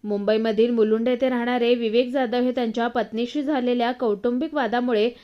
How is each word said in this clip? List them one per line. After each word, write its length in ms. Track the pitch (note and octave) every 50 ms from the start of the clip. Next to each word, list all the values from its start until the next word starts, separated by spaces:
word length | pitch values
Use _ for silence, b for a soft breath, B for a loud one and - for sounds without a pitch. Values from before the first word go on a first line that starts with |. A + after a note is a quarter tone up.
| -
मुंबईमधील 680 | G#3 G#3 G3+ G3+ G#3 A3 A3 A3+ A3+ G#3+ G#3+ A3+ A#3+
मुलुंड 360 | A#3+ A3+ G#3+ A3 A3 A3+ A3+
येथे 220 | B3+ B3 A#3+ C4+ C4
राहणारे 460 | B3+ A#3+ A#3 A#3+ B3 B3 A#3 A#3 B3
विवेक 340 | A#3+ A#3 A3 G#3 A#3+ C4 B3
जाधव 320 | B3 C#4 C4 A3+ A#3 B3
हे 100 | B3 B3+
त्यांच्या 360 | B3 B3+ B3 A3+ A3 A#3+ A#3
पत्नीशी 560 | A#3+ A#3+ B3 G#3+ A3 - A3 A#3+ A#3+ - D4 C#4
झालेल्या 480 | C#4 D4+ C4 B3 B3 B3 A#3+ A#3 A#3+
कौटुंबिक 600 | B3+ B3 B3+ A3 G#3 G3 G#3 A#3+ B3 B3+ A3 - D4
वादामुळे 560 | D4 B3 G#3+ A3+ A#3+ B3 B3 A#3+ G#3 G#3+ B3 A#3+ B